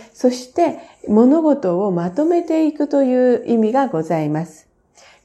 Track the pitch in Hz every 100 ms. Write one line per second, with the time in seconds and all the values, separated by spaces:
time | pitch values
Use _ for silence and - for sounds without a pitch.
0 | - - 254 247 - - 339 - - _
1 | - 208 247 311 320 285 190 175 208 175
2 | 175 180 311 349 339 320 320 302 294 285
3 | 262 254 254 240 240 233 220 254 269 160
4 | 156 170 151 151 175 - _ _ _ _
5 | - _